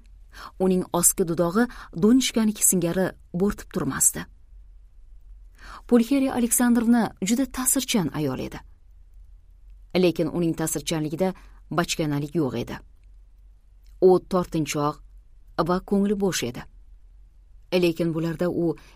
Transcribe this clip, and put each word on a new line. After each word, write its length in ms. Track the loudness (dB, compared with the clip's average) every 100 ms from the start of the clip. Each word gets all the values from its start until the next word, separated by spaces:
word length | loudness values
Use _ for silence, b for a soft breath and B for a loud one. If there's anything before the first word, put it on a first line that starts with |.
| -10 -20 -20 B B B
uning 240 | 0 0 0
ostki 320 | 0 0 0 -2
dudog'i 360 | 0 0 2 0 B B
Donishkaniki 720 | 0 4 4 2 0 0 2
singari 420 | 2 2 0 0 -2 -4 -8
bo'rtib 340 | -2 -2 -2 -6
turmasdi. 500 | -6 -4 0 0 0 -14 -18 -20 -20 -20 -20 -20 -20 -20 -20 -20 -20 -20 B B B B
Pulxeriya 460 | 4 4 2 0
Aleksandrovna 680 | 0 0 2 4 4 4 2 2 -2
juda 260 | -2 0 0
ta'sirchan 600 | -2 -2 -2 0 0 0
ayol 260 | -2 -4 -6
edi. 180 | -8 -12 -18 -20 -20 -20 -20 -20 -20 -20 -20 -20 -20 -20 -6
Lekin 340 | 2 2 2 -2
uning 260 | -2 -2 -2
ta'sirchanligida 720 | -4 -6 -4 -4 -4 -2 -2 -2 b b b
bachkanalik 640 | -4 -2 -2 -2 -2 -2
yo'q 200 | -2 -2 -2
edi. 140 | -8 -10 -16 -20 -20 -20 -20 -20 -20 -20 -20 -20 -16 2
U 100 | 4 4
tortinchoq 760 | 2 -2 -2 -4 -4 -2 -2 -4 -14 -20 -20 -20 -14 -6
va 180 | -2 -2
ko'ngli 360 | 0 0 0 0
bo'sh 260 | -2 -2
edi. 180 | -6 -8 -16 -20 -20 -20 -20 -20 -20 -20 -20 -20 -2
Lekin 420 | 2 2 2 -2
bularda 340 | -2 -4 -2 -2
u 280 | 0 -2 -2 B